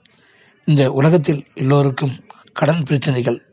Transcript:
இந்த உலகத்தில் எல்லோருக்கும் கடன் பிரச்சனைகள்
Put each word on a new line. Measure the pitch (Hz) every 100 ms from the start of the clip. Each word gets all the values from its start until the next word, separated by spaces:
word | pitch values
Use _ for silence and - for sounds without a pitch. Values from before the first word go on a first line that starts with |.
| _ _ _ _ _ _ -
இந்த | 143 131
உலகத்தில் | 139 151 170 147 143 - -
எல்லோருக்கும் | 131 143 139 127 139 - - - _ -
கடன் | 147 170
பிரச்சனைகள் | 135 143 151 127 117 117 _